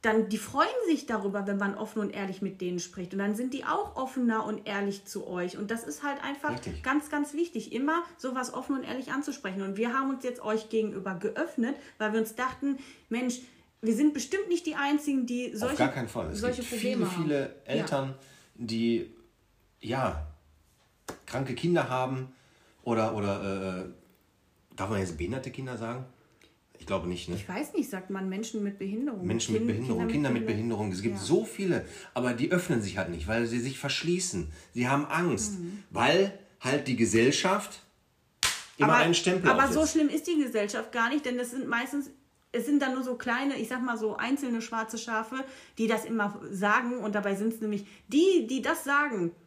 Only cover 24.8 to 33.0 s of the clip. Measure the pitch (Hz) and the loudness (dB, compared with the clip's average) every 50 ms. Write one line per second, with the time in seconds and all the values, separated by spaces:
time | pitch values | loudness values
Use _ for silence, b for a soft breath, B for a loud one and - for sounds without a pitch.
24.8 | 95 98 110 98 95 90 82 76 87 92 123 131 - 131 - - 135 127 123 107 | -2 0 2 0 0 0 -2 -4 -4 -4 -4 -4 -6 -8 -8 -8 -8 -6 -6 -6
25.8 | 117 113 120 131 131 - - b b b b b b b b b _ _ _ - | -6 -6 -6 -8 -10 -12 -16 b b b b b b b b b _ _ _ -18
26.8 | - - 98 92 82 90 90 87 - - 87 95 101 - 180 220 302 - - 359 | -4 -2 -2 0 0 -2 -4 -4 -4 -4 -4 -4 -4 -6 -4 -4 -6 -2 -2 -2
27.8 | 262 - - 185 185 - 196 190 190 190 190 196 226 - - 220 202 202 202 - | -2 -2 -4 -8 -6 -6 -4 -4 -2 -4 -4 -4 -6 -4 -4 -2 -2 -2 -4 -4
28.8 | 190 196 208 226 269 294 233 190 175 180 - - - - 107 220 233 240 - - | -6 -4 -2 -2 -2 -2 -4 -2 -2 0 0 0 0 2 0 2 2 2 0 0
29.8 | - - - 113 - 226 226 147 147 135 120 117 113 113 104 104 113 117 110 101 | 0 0 0 0 0 2 2 2 2 2 2 2 2 0 0 0 0 0 0 0
30.8 | 107 98 90 95 104 110 101 98 92 - 160 214 226 - - - 196 180 151 113 | 0 -2 -2 -2 -2 -2 -2 -2 2 4 4 4 4 0 -4 -2 0 2 2 0
31.8 | B B B B B B B 123 123 123 120 117 139 170 180 180 - - 143 120 | B B B B B B B 0 0 0 2 2 2 2 2 2 2 2 0 0
32.8 | 104 92 82 101 | 0 -2 -2 -2